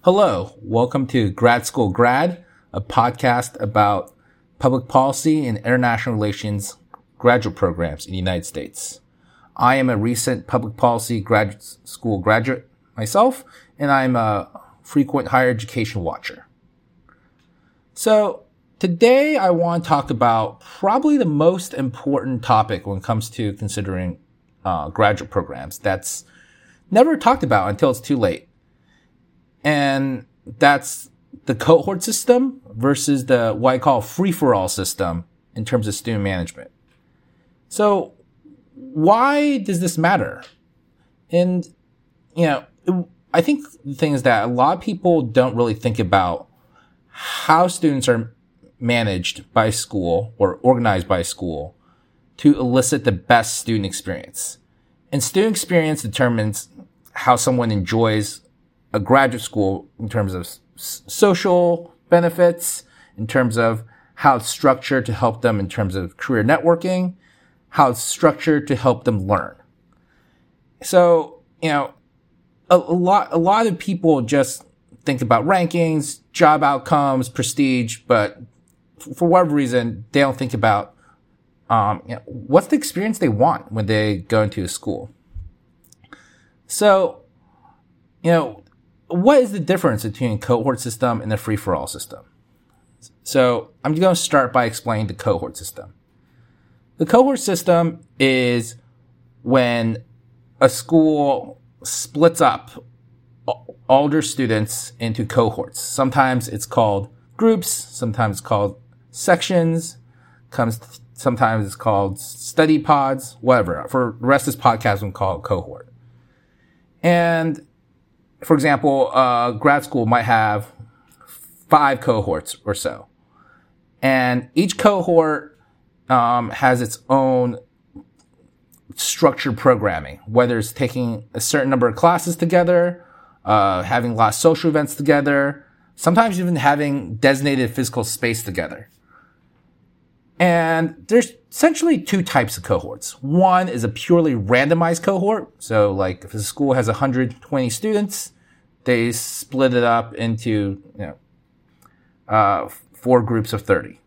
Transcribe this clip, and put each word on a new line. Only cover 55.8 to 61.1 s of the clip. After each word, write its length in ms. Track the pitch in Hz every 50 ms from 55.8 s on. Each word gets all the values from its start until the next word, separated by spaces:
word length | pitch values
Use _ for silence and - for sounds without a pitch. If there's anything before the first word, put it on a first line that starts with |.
| 160 156 151 143 -
determines 640 | 110 104 - 131 120 117 113 104 107 104 - - _ _ - - _ _ _ _ _ _
how 220 | - - 131 123
someone 360 | 117 - 139 127 123 120 113
enjoys 680 | 107 101 92 87 113 113 117 110 107 107 104 - - - _ _ _ _ _ _ _ _ _ _ -
a 60 | 110
graduate 420 | 98 95 123 139 139 127 117 113
school 480 | - - - 110 101 95 95 90 - _ _ -
in 80 | 113
terms 260 | 101 104 117 101 95 92
of 100 | 90 87
s-, 580 | - - _ _ _ _ - - - - - _
social 880 | -